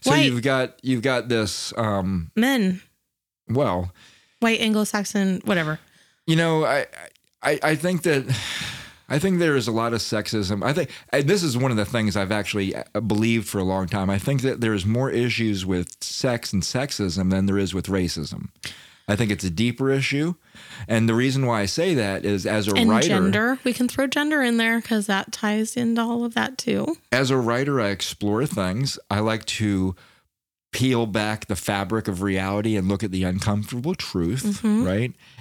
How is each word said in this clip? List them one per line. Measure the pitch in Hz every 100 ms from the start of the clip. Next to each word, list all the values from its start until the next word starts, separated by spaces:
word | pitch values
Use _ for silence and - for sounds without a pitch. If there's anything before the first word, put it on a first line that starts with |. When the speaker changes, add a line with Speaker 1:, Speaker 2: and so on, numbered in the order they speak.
Speaker 1:
So | 262
Speaker 2:
White | 247 170
Speaker 1:
you've | 120
got, | 131 131 127 -
you've | 127 127
got | 127 123 120
this, | 117 104 - - -
um, | 110 101 92 92 80 -
Speaker 2:
men. | 247 262 190 185 - _ _ _ _ _ -
Speaker 1:
well, | 113 131 90 90 - - - _ -
Speaker 2:
White | 233 226
Anglo-Saxon, | 220 214 208 208 196 208 190 185
whatever. | - 185 156 156 - _ _ _ -
Speaker 1:
You | 160
know, | 165 160
I, | 143 139 - - - _ _ _
I, | - 147
I | 156
think | 151 175 185
that, | 175 139 123 123 - - - - - - -
I | 147
think | 190 180
there | 170 139
is | 110
a |
lot | 110 117
of | 113
sexism. | - 110 104 110 92 101
I | 110
think, | 151 143 - -
and | 139 143
this | 202
is | 170 120
one | 131
of | 110
the | 101
things | 117 107 98
I've | 95
actually, | 107 98 104 98 60
uh, | - 104
believed | 107 104 113 117 101
for | 101
a |
long | 92 95 90
time. | 104 95
I | 98
think | 139 139
that | 131 120
there | 117
is | 104
more | 95 117 135
issues | 113 123 110 113 98 92
with | 90 87 -
sex | - - 135 117 -
and | 98
sexism | - 127 143 - 98 80 92
than | 95 98
there | 98
is | 95
with | 92 -
racism. | 98 87 - 73 - - _ - - - - -
I | 104
think | 113
it's | 101
a | 92
deeper | 82 117 117 131
issue. | 135 131 139 160 175 _ - - - 98
And | 110 113
the |
reason | 113 131 135 127
why | 113
I | 101
say | - 185
that | 147 101 98 101
is | 101
as | 95 107 95
a | 202
Speaker 2:
And | 226
Speaker 1:
writer | - -
Speaker 2:
gender. | 190 190 208 233 262
We | 254
can | 226 247
throw | - 269
gender | 285 294 302
in | 247 233
there | 226 233
'cause | - 220 202
that | 196 -
ties | - 214 214 220 247
into | 233 233
all | 233 233 240
of |
that | 233 226 262
too. | - 202 247 330 -
Speaker 1:
As | 123 131
a | 131
writer, | 113 120 143 135
I | 101
explore | 95 - - 104 107
things. | 147 - 92 104 135 - -
I | 101
like | 110 110 -
to | - 107 95 92 92 - _ _ _ _ _ _
peel | - 131 117 113
back | 107 107 107 -
the | 95
fabric | - 101 95 110 104
of | 90
reality | 101 95 95 101 110 107
and | 92
look | 98
at | 107
the | 92
uncomfortable | 92 92 107 104 101 120 143
truth, | 190 - 95 85 131
Speaker 2:
Mm-hmm. | 208 202 220 214
Speaker 1:
right? | 92 98 123 - - -